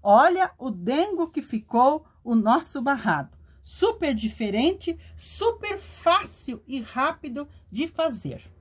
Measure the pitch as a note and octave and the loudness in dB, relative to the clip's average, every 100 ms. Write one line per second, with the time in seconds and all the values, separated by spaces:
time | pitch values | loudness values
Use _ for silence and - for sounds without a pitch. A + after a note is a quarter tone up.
0 | G#3 G#3+ D#4+ F#4 F#4 - B3+ F#3 F3 C#4 | 8 8 8 4 -2 -4 -10 -6 -2 0
1 | G4 F4 E4 - - A3 - A#3 C4 D4+ | 0 -2 -4 -6 -6 -8 -2 4 4 4
2 | - _ - A3+ G#3 C#4 - C#4+ B3 C4+ | -6 _ 0 2 4 2 0 -6 -2 -2
3 | G#3 D#3 C3+ - - _ - - G#4+ A4+ | 0 -2 -4 -14 -20 _ -16 0 0 0
4 | D4+ A3 A3 - G#3+ G3+ D4 F#4+ - E4 | -2 -2 -4 -4 -2 2 0 0 -6 -10
5 | - - - - A4+ A#4 G#4 G4+ - - | -12 -10 -8 -2 -2 -2 -8 -8 -10 -2
6 | E4+ F#4 G4+ - - A#3 - C4 A3 B3 | 2 2 0 -12 -12 -12 -10 -10 -8 -4
7 | C#4+ D#4+ D4 A#3+ D4 - _ F#3+ E4 - | -4 -4 -10 -10 -12 -16 _ -8 -6 -2
8 | D#4+ A3+ D3 A2+ - _ | -4 -4 -10 -12 -18 _